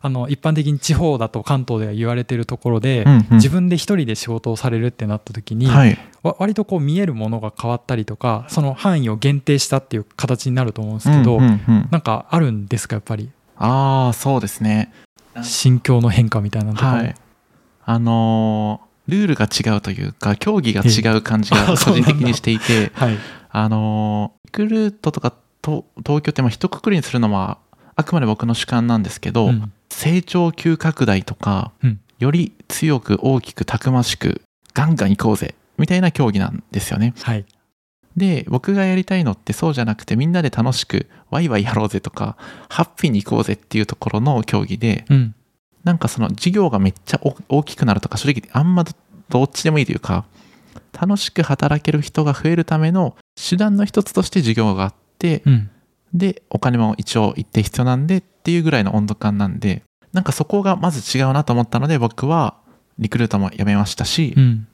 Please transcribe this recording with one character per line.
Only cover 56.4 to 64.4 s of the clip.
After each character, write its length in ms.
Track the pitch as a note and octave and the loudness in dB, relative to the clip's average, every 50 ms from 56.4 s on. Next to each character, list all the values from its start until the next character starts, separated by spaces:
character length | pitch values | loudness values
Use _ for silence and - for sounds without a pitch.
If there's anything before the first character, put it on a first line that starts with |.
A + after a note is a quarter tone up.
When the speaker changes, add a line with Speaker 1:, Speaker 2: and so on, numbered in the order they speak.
| _ _ | _ _
Speaker 2:
お 100 | - - | -4 -2
金 180 | - B2+ B2 | 0 0 2
も 180 | A#2+ A2+ A2 G#2+ | 2 0 0 0
一 200 | - G#2 - - | -4 -6 -2 0
応 160 | A#2 G#2+ G2 - | 2 2 2 0
一 80 | - - | -4 -10
定 180 | _ _ A2+ G#2 | _ _ -2 -2
必 180 | - - - | 0 -2 -2
要 40 | B2 | 0
な 100 | B2+ B2+ | 0 0
ん 120 | B2+ C#3+ | 0 0
で 100 | D#3+ F#3+ | 0 0
っ 40 | F#3 | -2
て 300 | - _ _ _ _ E3 | -2 _ _ _ _ -2
い 60 | E3+ E3+ | 0 0
う 40 | D#3+ | 0
ぐ 80 | D#3+ | 0
ら 80 | D3 B2 | 0 2
い 40 | G#2 | 0
の 120 | G2 G2+ | 2 0
温 100 | G#2+ G#2 | 0 0
度 100 | G#2 G#2+ | 0 -4
感 220 | _ - G#2+ G#2 | _ -2 -2 0
な 100 | G2+ G2+ | 0 -2
ん 120 | F#2+ - - | -2 -2 -2
で、 240 | - G#2 F2+ A2 _ _ _ _ _ _ | -2 -2 -2 -2 _ _ _ _ _ _
な 100 | - F#3 | -4 -4
ん 20 | F#3 | -2
か 80 | - | -2
そ 140 | C3+ - D#3 | -2 -2 -2
こ 180 | - - G3+ F#3+ | -2 0 0 2
が 120 | G3 F#3 | 0 0
ま 160 | F3+ - F3+ | 0 0 -2
ず 260 | D#3+ B2+ G2 - - | -2 -2 -6 -4 -2
違 40 | B2+ C3+ | 0 0
う 100 | C3 C3+ | 2 2
な 100 | C#3+ D3+ | 0 0
と 100 | - A#2+ | 2 0
思 80 | A#2+ | 0
っ 80 | A#2+ - | 0 0
た 100 | - A#2 | -2 -2
の 80 | C3 | 0
で、 100 | D3+ E3 | 0 0
僕 300 | C3+ A#2+ A2+ - - - | 0 0 -2 -2 -4 -4
は 280 | C#3 D#3+ E3+ C#3 G#2 - _ _ _ _ _ _ _ _ | -2 0 0 0 -2 -4 _ _ _ _ _ _ _ _
リ 100 | - A2 | -6 -6
ク 100 | G2+ - | -4 0
ル 80 | A#2 A#2+ | 0 -2
ー 20 | |
ト 120 | A2 - G2+ | 0 0 0
も 100 | G2 F#2 | -2 -2
辞 120 | - - G2 | -2 -2 0
め 120 | G2+ G2+ | 2 2
ま 100 | G2+ G#2 | 2 0
し 100 | G2+ - | -2 -2
た 80 | - G#2 | -6 -4
し、 300 | - - - E3 B2+ - | -2 0 -2 -2 2 4
Speaker 1:
う 60 | C#3+ | 4